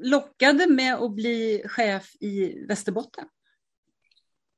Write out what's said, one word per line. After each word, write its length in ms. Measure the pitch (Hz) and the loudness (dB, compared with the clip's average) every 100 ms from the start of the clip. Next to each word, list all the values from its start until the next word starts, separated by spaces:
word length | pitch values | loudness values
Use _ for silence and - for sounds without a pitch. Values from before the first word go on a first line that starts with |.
lockade 640 | 254 277 277 - 262 294 359 | 0 0 0 2 4 6 4
med 280 | 262 262 | 4 2
att 200 | 247 233 | -2 -4
bli 480 | 202 226 233 226 208 202 | -4 -2 -2 0 -2 -4
chef 480 | - 214 196 196 _ | -2 0 -2 -6 _
i 440 | 208 196 185 - - | -6 -2 -4 -4 -6
Västerbotten? 560 | 202 - 196 - - 311 _ _ _ _ _ _ _ _ _ _ _ _ | -4 -4 -6 -8 -14 -18 _ _ _ _ _ _ _ _ _ _ _ _